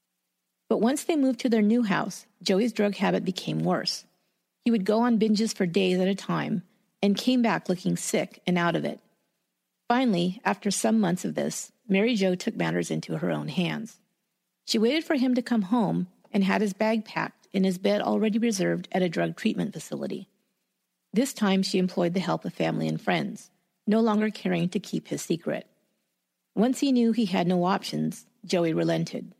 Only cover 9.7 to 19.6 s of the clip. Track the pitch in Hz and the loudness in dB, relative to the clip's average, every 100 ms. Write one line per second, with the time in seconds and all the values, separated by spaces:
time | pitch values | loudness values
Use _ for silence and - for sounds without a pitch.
9.7 | _ - 240 254 175 175 196 190 202 208 | _ -2 2 2 2 0 -2 -2 -2 -2
10.7 | 190 220 220 180 180 175 151 147 - - | 0 2 2 2 0 -2 -4 -4 -4 -12
11.7 | _ - 196 226 226 190 180 - 180 165 | _ 0 2 2 2 2 0 -2 -2 -2
12.7 | 170 165 160 - 160 170 156 151 180 170 | -2 -2 -4 -4 -4 -2 -2 -4 -2 -2
13.7 | 151 - - _ _ _ _ _ _ - | -4 -10 -16 _ _ _ _ _ _ -4
14.7 | 226 226 311 311 302 254 247 240 233 185 | 0 2 0 0 0 2 0 0 0 2
15.7 | 240 180 170 180 _ _ 202 190 196 208 | 0 2 0 -4 _ _ 0 2 2 0
16.7 | 185 220 220 208 - - - _ 196 190 | 0 0 0 -4 -6 -6 -8 _ 0 0
17.7 | 180 202 208 - 214 214 220 233 190 170 | 0 0 0 0 0 2 2 0 0 0
18.7 | 170 180 190 180 165 170 165 220 180 | -2 -2 0 0 0 -2 -2 -2 -2